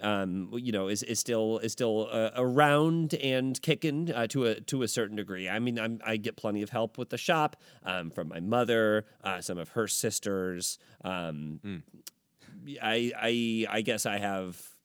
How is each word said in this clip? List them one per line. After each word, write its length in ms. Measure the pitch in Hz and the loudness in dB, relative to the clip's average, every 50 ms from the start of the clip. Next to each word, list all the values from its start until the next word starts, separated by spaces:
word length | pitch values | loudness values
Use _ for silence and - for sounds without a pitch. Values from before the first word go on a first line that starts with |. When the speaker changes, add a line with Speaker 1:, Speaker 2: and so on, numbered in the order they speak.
Speaker 1:
um, 480 | - 104 104 98 98 92 90 95 92 92 110 | 0 0 2 2 0 0 -2 -2 -4 -4 -6
you 180 | 123 123 123 | -4 -2 0
know, 160 | 107 98 95 95 | 0 0 0 0
is, 160 | 104 98 - | -2 -2 -2
is 160 | - 117 - | -2 -2 -2
still, 380 | - - 117 110 110 110 113 104 | 0 0 2 2 2 2 0 0
is 100 | 110 113 | -2 -4
still, 380 | - - 127 113 107 110 107 117 | -2 0 0 2 2 2 0 0
uh, 200 | 117 113 113 107 - | 0 0 0 0 2
around 800 | 123 127 127 123 143 147 147 143 147 156 165 165 165 160 151 - | 2 2 4 6 6 8 8 8 6 6 6 4 2 2 0 0
and 480 | - 139 135 131 131 127 135 127 - | 0 0 2 2 2 2 0 -2 -2
kicking, 480 | - 160 151 - - 156 139 151 170 165 | 0 0 0 2 2 0 0 0 -2 -2
uh, 140 | 123 120 117 | 0 0 0
to 200 | 110 - 135 123 | 0 0 2 2
a, 140 | 113 107 - | 2 2 0
to 200 | - - 147 131 | -2 -4 -2 -2
a 60 | 123 107 | 0 0
certain 260 | - 123 110 101 107 | 0 0 -2 -2 -2
degree. 340 | 107 98 92 92 92 95 92 | -6 -4 -4 -4 -6 -4 -2
I 120 | 98 110 | -2 0
mean, 180 | 120 123 117 117 | 0 0 0 0
I'm, 220 | 110 113 113 110 - | -2 -2 -4 -4 -2
I 120 | 113 113 | -2 -2
get 180 | 110 104 113 - | -2 -2 -6 -8
plenty 260 | - - 110 104 104 | -4 -4 -2 -2 -2
of 80 | 104 104 | -2 -2
help 280 | - 113 113 110 - - | 0 0 0 -2 -2 -8
with 120 | 123 - | -8 -6
the 60 | - | -6
shop, 380 | 123 - - 170 160 151 147 - _ - - - - - | -4 0 2 4 4 4 0 -2 _ -20 -20 -20 -12 -6
um, 260 | 92 92 90 85 82 | -4 -4 -4 -4 -4
from 160 | - - 82 | -6 -6 -6
my 140 | 78 85 85 | -6 -6 -4
mother, 640 | 87 104 113 123 120 110 117 113 110 107 107 107 104 - - _ | -2 2 2 4 4 4 4 4 6 4 4 2 0 -2 -14 _
uh, 180 | - 95 92 90 | -6 -4 -4 -4
some 160 | 87 - 92 | -4 -6 -6
of 120 | 87 80 - | -6 -6 -6
her 160 | - 117 110 | -2 -2 -2
sisters. 920 | 101 - - - 110 - - - 104 98 95 92 92 90 87 90 - - - _ - - - - | 0 0 0 0 0 -2 -2 -2 -2 -2 0 0 -2 -4 -4 -4 -4 -6 -6 _ -20 -20 -10 -6
Um, 560 | 92 92 90 85 82 78 76 76 76 78 - - | -6 -4 -4 -4 -4 -6 -6 -6 -8 -8 -8 -10
Speaker 2:
Mm. 180 | 101 95 80 - _ - - - - _ _ _ _ _ _ - - - - - 139 139 123 | -10 -10 -10 -12 _ -20 -20 -20 -20 _ _ _ _ _ _ -20 -20 -20 -18 -14 -14 -10 -4
Speaker 1:
I, 300 | 123 110 113 120 120 120 120 | 0 2 2 2 2 0 -2
I, 500 | 110 110 117 120 120 117 113 113 110 107 101 | -2 0 0 2 2 2 0 0 0 0 0
I 100 | 104 113 | 0 0
guess 220 | 110 123 113 107 - | 0 0 0 0 0
I 140 | 113 101 101 | 0 0 0
have 420 | 101 101 98 95 95 90 87 - - - - _ _ | -2 -2 -2 -2 -4 -4 -8 -12 -14 -20 -20 _ _